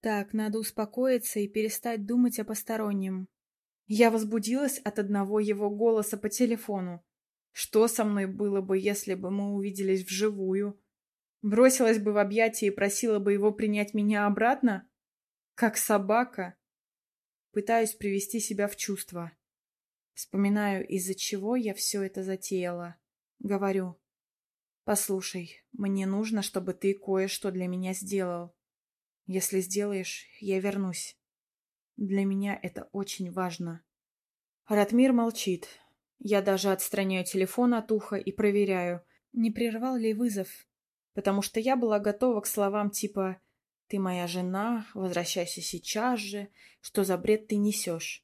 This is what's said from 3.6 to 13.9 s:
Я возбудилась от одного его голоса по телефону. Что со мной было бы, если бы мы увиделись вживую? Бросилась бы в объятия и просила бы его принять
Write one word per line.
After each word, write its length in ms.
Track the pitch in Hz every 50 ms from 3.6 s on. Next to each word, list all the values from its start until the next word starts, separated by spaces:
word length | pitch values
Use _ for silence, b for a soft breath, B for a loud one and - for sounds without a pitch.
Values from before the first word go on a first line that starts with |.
| _ _ _ _ _
Я 240 | - 214 214 233 226
возбудилась 680 | 220 226 220 208 220 233 202 214 240 262 294 269 277
от 220 | - - 208 202 214
одного 400 | 202 196 208 202 196 196 208 214
его 320 | 214 208 208 202 208 202
голоса 460 | 208 208 226 233 226 220 208 214 -
по 120 | 202 - 208
телефону. 760 | - - 254 233 233 220 - - 208 196 185 180 175 170 _ _ _ _ _ _ _ _ _ _
Что 360 | _ - - - - 214 226
со 180 | 233 226 - 220
мной 220 | 214 208 202 196
было 340 | 190 190 202 208 202 196 196
бы, 160 | 190 190 190
если 380 | 190 190 208 202 202 - 202 185
бы 160 | 180 190 180
мы 240 | 196 202 202 202 202
увиделись 500 | 202 196 202 190 190 196 190 190 190 185
вживую? 760 | 185 190 190 208 214 208 196 190 190 190 196 208 208 202 _ _ _ _ _ _ _ _ _ _ _ _ _
Бросилась 560 | - 208 202 220 254 262 254 262 254 226 226
бы 140 | 220 202 214
в 80 | 208 208
объятия 480 | 202 196 202 226 226 226 220 - 220
и 20 | 202
просила 480 | 202 - 196 202 202 - - 233 214
бы 160 | 208 196 202 202
его 180 | 202 202 214
принять 440 | 208 208 226 214 208 208 208 208